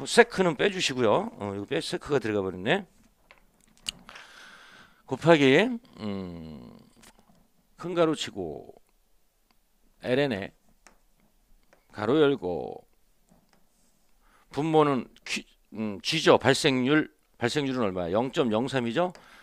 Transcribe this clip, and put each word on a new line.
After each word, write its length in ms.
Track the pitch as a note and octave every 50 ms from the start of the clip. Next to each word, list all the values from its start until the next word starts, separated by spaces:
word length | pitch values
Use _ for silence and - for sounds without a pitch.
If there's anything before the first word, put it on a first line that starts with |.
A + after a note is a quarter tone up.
| C3+
세크는 500 | C#3 - - A3+ - - - F#3+ F3 D3+
빼주시고요. 760 | - E3 G#3 F#3+ F#3 D#3+ - C3+ B2+ A#2+ G#2 A2 D#3 G3+ A#3 -
어, 180 | - G#2 G2+ G2
이거 100 | G2+ G2+
빼, 140 | G2+ C3+ E3
세크가 380 | D#3 - - F3 - - D3 C3+
들어가 240 | A2+ A2 G#2 G#2
버렸네. 460 | F#2+ F#2+ F2 F2+ F2+ A2+ E3 G3+ F#3+ - _ _ _ _ _ _ _ _ - _ _ _ _ _ _ _ _ _ _ - - - - - - - - - - - - - - - - - - - - _ _ _ _
곱하기, 720 | - C3 A#2+ - D#3+ E3+ D3+ C#3+ C3 C3 D#3 G3+ C4 B3 A#3 - - - -
음, 800 | G#2+ G#2 G2+ F#2+ F#2+ F2+ F2 E2+ D#2+ D#2+ D#2 C#2 B1 A1+ G1+ G1+ - _ _ _ - - _ _ _ _ _ _ _ _ _ _ _ _ _ _
큰 160 | - E3+ F3+
가로 220 | E3+ E3 D#3+ D3+
치고 580 | - - - - G2+ F2+ D#2+ C#2+ - - - - - _ _ _ _ _ _ _ _ _ _ _ _ _ _ _ _ _ _ _ _ _ _ _ _
엘엔에 500 | - - B2+ C3 D3 C#3+ A2+ F#2 G2 - - _ _ _ _ _ _ - _ _ _ _ _ _ _ _ _ _ _ _ - _ _ _ _ _ _ _
가로 300 | - - G#2+ G#2+ C3 D#3+
열고 680 | D3+ C#3+ C#3+ A2+ - F2+ F2 D2+ B1 G1+ G1+ - - _ _ _ _ _ _ _ _ _ _ _ _ _ _ _ _ _ _ _ _ _ _ _ _ _ _ _ _ _ _ _ _ _
분모는 580 | - C3+ D3 E3 D#3 D#3 D3+ D3 C#3 B2 - - _ _ _
Q, 180 | - - G#3+ - - _ _ _ _ -
음, 260 | G2+ A2 G#2+ G2+ F#2+
G죠. 360 | - - D#3+ D#3+ D3 F3 C#3 G#2+
발생률, 760 | - A#2+ C3+ - - D#3 C3 B2+ B2 B2+ D3 D#3 - - - _ _ _ _ _
발생률은 440 | A#2+ A#2+ - D3+ C#3+ C3+ C3 B2+
얼마야? 300 | A#2+ G2 F#2 F#2 F2 E2
영점영삼이죠. 1000 | F#2 G#2+ B2 C3+ - E3+ D3 A#2 G#2 G#2+ B2+ C3+ B2+ C3+ A#2+ A#2 A2+ D3 F3 F3+ F3 - - - - -